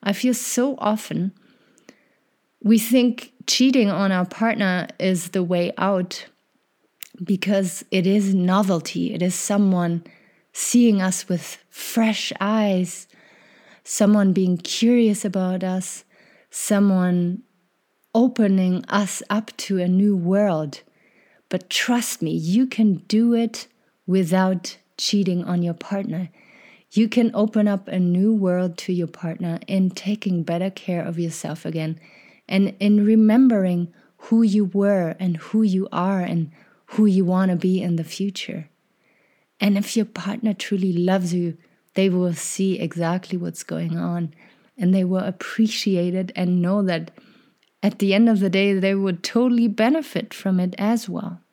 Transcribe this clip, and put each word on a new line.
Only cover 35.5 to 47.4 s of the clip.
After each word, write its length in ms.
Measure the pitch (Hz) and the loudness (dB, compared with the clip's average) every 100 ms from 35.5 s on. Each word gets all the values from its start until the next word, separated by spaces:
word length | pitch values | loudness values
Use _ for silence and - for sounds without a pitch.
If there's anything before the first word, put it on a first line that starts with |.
| 220 | 0
you 260 | 220 190 190 | 2 2 -2
are 280 | - 180 196 | -2 -2 -2
and 320 | 175 170 156 - _ _ _ | -2 -2 -4 -8 _ _ _
who 200 | - 214 | 2 4
you 180 | 185 | 4
wanna 320 | 180 185 190 175 | 2 2 2 2
be 260 | 185 185 | 0 0
in 140 | 185 170 | 0 -2
the 80 | |
future. 640 | 160 - 196 190 - - 156 _ _ _ _ _ _ _ _ _ | -4 -6 -6 -6 -10 -12 -12 _ _ _ _ _ _ _ _ _
And 180 | 202 196 | 0 0
if 180 | 208 233 | 0 -2
your 100 | 214 | -4
partner 480 | - 185 196 220 | -6 -10 -4 -4
truly 380 | 196 - 202 190 | -4 -4 -2 0
loves 420 | 175 180 190 180 | 0 2 0 0
you, 240 | 180 175 160 _ _ _ | -2 -4 -6 _ _ _
they 160 | - 190 | 0 0
will 240 | 180 180 | 2 0
see 460 | 165 - - 190 180 | -2 -8 -2 -2 -2
exactly 580 | 160 170 165 180 180 185 | -4 -4 -2 -2 -4 -6
what's 260 | 170 165 | -6 -10
going 340 | - 165 170 165 | -10 -6 -4 -4
on, 360 | 170 175 170 - - _ _ - | -4 -4 -6 -10 -20 _ _ -2
and 160 | 180 185 | 2 2
they 80 | |
will 160 | 180 185 | 2 -2
appreciate 960 | 185 185 - - 220 - - 190 175 185 | -4 -8 -10 -2 0 0 -2 0 0 -2
it 160 | 185 - | -6 -4
and 260 | 180 180 | -2 0
know 200 | 175 202 | 0 0
that 300 | 190 170 165 - _ _ | 0 -2 -6 -16 _ _